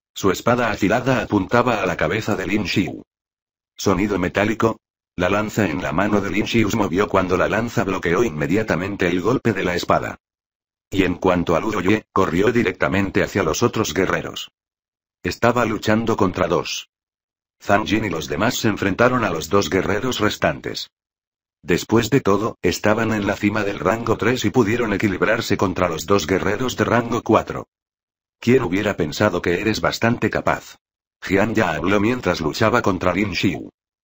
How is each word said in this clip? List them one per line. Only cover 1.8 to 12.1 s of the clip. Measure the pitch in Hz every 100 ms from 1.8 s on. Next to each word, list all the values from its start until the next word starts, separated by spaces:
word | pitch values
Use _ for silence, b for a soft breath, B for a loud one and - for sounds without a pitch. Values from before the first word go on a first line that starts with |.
a | 95
la | 82
cabeza | 80 107 110 92
de | 92
Lin | 107 90
Xiu. | 113 82 50 - _ _ _ _ _ _ -
Sonido | 104 90 104 95
metálico. | 87 98 107 107 113 110 _ _ _ -
La | 90
lanza | 101 107 117 92
en | 69
la | 69
mano | 78 104 104
de | 98
Lin | 95 107
Xiu | 117 104
se | -
movió | 95 90 104
cuando | 98 92 90
la | 78
lanza | 101 117 -
bloqueó | 95 95 85 90
inmediatamente | 90 76 73 98 107 82 95 98 87
el | 90
golpe | 90 135 113
de | 95
la | 90 87
espada. | - 85 58 - _ _ _ _ _ _ _
Y | 95
en | 90 87
cuanto | 92 87 85 80
a |
Luo | 107 104
Yue, | 90 107 -